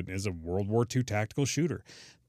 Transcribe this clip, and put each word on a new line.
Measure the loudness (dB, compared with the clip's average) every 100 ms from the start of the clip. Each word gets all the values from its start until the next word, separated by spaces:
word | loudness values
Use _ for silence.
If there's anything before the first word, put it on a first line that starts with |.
| 2
is | -4 -4
a |
World | -4 -2 0 2
War | 2 4
Two | 2
tactical | 2 0 0 0 0
shooter. | 2 0 -2 -8 -20 -20 -20